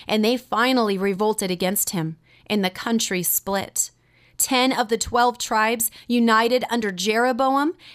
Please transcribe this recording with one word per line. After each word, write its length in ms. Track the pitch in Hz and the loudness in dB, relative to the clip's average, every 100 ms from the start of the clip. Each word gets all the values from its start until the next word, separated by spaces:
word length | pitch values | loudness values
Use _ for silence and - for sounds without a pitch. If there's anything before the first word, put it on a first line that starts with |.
| - | -4
and 160 | 214 | 0
they 140 | 214 247 | 2 0
finally 580 | - 214 247 254 214 196 | -2 0 2 2 2 0
revolted 540 | 202 185 214 214 190 | -2 0 0 0 -2
against 400 | 180 185 196 - | -2 -2 -2 -4
him, 260 | 180 160 160 _ _ - | -4 -4 -6 _ _ -4
and 180 | 208 | -2
the 60 | 185 | -2
country 520 | - 233 226 - 185 | -4 -2 -2 0 -2
split. 680 | 175 - - 196 - - - - _ _ _ - | -2 -4 -4 -4 -4 -6 -6 -10 _ _ _ -6
Ten 340 | - 254 262 | -2 2 2
of 160 | - 226 | 2 0
the 100 | 226 | -2
twelve 380 | - 240 247 240 | -2 2 2 0
tribes 540 | - 220 220 233 233 - - | -2 0 0 0 -4 -6 -2
united 560 | 240 226 220 233 247 226 | 2 4 4 4 2 0
under 200 | 233 208 | -2 -2
Jeroboam 840 | 180 190 220 254 247 269 269 294 - - | -2 -2 2 2 2 2 2 0 -4 -12